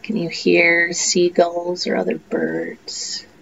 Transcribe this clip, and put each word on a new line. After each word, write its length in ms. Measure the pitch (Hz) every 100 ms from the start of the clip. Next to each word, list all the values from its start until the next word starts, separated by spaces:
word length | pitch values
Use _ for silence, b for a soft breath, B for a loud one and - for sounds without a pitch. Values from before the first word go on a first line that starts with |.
Can 140 | - 214
you 140 | 165
hear 640 | - 180 175 170 170 170
seagulls 920 | 175 - 185 175 175 170 175 175 180 -
or 120 | 190
other 200 | 185 160
birds? 1080 | - - 160 165 165 - - - - - - -